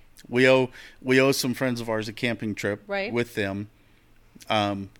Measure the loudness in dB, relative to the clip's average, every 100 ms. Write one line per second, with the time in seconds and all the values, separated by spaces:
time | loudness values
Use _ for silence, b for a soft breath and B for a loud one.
0 | -20 -20 -4 4 6 6 2 B B B
1 | 2 4 4 2 -2 -2 -4 -4 -4 -4
2 | -4 -4 -4 -4 -6 -4 -4 -6 -6 -6
3 | -4 -4 -4 -4 -4 -6 -10 _ b b
4 | b _ _ -20 -4 -2 0 -4 -10